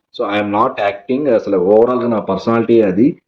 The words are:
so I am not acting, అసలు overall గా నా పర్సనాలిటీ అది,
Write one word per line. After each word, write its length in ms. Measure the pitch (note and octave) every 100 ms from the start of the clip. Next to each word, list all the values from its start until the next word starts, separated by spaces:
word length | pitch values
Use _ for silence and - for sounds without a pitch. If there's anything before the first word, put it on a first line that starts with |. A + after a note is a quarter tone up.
| _ -
so 180 | G#2 G#2
I 40 |
am 100 | G#2
not 160 | G#2 B2+
acting, 640 | - G2+ G2 - B2+ D3
అసలు 240 | G#2+ G#2 F#2+
overall 440 | F2+ G#2+ A#2+ B2
గా 40 | A#2
నా 120 | A2
పర్సనాలిటీ 640 | F#2+ F#2+ - A#2 A2 A#2
అది, 360 | G2+ F2+ C#3 F3